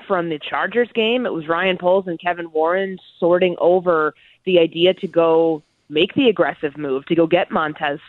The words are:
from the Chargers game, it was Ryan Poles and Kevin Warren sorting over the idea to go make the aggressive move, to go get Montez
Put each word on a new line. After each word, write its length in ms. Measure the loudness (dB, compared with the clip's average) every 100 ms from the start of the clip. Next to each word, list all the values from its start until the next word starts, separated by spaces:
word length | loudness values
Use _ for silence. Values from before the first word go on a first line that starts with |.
| -4
from 220 | -4 -2
the 80 | -8
Chargers 520 | -6 -4 -2 -2 -2
game, 320 | -2 0 0 -2
it 80 |
was 140 | -6 -4
Ryan 320 | -2 -2 0
Poles 260 | 2 2 0
and 160 | -6
Kevin 300 | -6 -6 -6
Warren 480 | -2 0 0 -4 -8 -16 _
sorting 360 | 0 2 2 2
over 540 | 2 2 2 0 0 -4 _ _ 0
the 140 | 2
idea 340 | 2 2 0
to 140 | 0 -2
go 560 | 0 2 4 2 -2 -8 _ -6
make 240 | -2 0
the 160 | 2 2
aggressive 480 | 2 -2 -2 -8 -8
move, 280 | -4 -4 -2
to 80 | 0
go 100 | 2
get 240 | 0 0
Montez 500 | -4 -4 -4 -6 -6